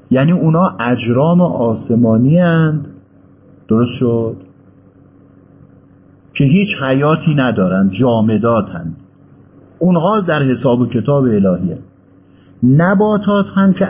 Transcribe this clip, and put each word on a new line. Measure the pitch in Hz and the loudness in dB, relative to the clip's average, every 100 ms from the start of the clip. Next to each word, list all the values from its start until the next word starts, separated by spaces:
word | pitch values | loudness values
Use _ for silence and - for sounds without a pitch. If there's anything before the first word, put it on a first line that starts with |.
| - | -4
یعنی | 127 147 | 0 2
اونا | 175 160 160 185 - | 2 2 2 0 -2
اجرام | 120 123 110 120 156 175 | -2 -2 -2 0 2 2
آسمانی | 175 - 117 110 - 117 117 113 131 170 | 0 0 -2 -2 -2 0 2 2 2 2
اند، | 175 165 160 151 139 - - - _ _ - - - | 2 2 0 -2 -8 -16 -20 -20 _ _ -20 -18 -2
درست | 110 123 - | 0 0 -2
شد، | 123 117 113 117 - - - - - _ - _ - _ - - - - - - _ - _ | -2 -2 -4 -8 -16 -20 -20 -20 -20 _ -20 _ -20 _ -20 -20 -20 -20 -20 -20 _ -20 _
که | - | -2
هیچ | 139 180 202 - | 2 2 0 -4
حیاتی | 135 135 147 160 165 | -2 0 0 0 0
ندارن، | 147 127 107 92 95 98 95 | 0 0 0 0 0 -2 0
جامداتن. | 127 117 107 107 117 113 98 85 82 80 - _ - - - - - - | 0 0 0 0 0 0 -2 -8 -12 -14 -18 _ -20 -20 -20 -20 -20 -4
اونها | 175 175 170 214 | 0 0 0 -2
در | 170 151 | -2 0
حساب | 135 123 135 120 | 0 0 0 0
و | 120 | 0
کتاب | 120 110 143 | -2 0 0
الهیه. | 127 104 95 87 87 - - _ _ _ _ _ _ - | 2 2 0 0 -4 -8 -14 _ _ _ _ _ _ -2
نباتات | 123 139 175 202 214 208 208 202 196 | 2 4 2 2 2 0 0 -2 -2
هم | 196 196 | 0 2
که | 180 - | 2 -2